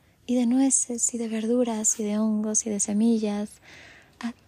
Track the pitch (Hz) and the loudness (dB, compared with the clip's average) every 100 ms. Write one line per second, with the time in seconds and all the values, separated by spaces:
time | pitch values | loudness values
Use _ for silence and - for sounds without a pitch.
0 | _ _ - 247 233 262 269 - - 233 | _ _ -2 0 2 4 4 2 -2 -4
1 | - 233 226 220 220 247 240 214 220 - | -4 -4 -4 -4 0 2 2 0 0 0
2 | 208 214 220 214 214 214 220 202 - 208 | 0 0 0 0 -2 -2 -2 -4 -2 2
3 | 233 220 214 208 208 - - - - - | 2 2 0 -4 -6 -12 -20 -20 -20 -20
4 | - _ 233 - | -20 _ -12 -12